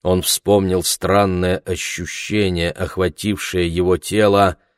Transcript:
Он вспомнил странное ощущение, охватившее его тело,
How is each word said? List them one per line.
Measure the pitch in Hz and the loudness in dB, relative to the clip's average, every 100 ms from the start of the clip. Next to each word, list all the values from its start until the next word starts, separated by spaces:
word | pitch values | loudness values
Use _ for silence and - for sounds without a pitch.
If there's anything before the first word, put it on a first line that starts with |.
Он | 90 92 | 0 0
вспомнил | - - - 101 95 92 | 0 -2 2 2 2 0
странное | 87 - 90 101 98 90 90 92 | -2 -4 0 2 2 0 0 -2
ощущение, | - 87 - - 87 - - 104 98 87 85 | -4 -6 -6 -8 -10 -10 -4 0 0 0 -2
охватившее | - 87 - 92 - 104 98 - 92 87 | -4 -6 -2 -2 -2 -4 -4 -4 -2 0
его | 85 90 90 | 0 2 0
тело, | - 104 104 101 98 87 _ | 0 2 4 4 2 0 _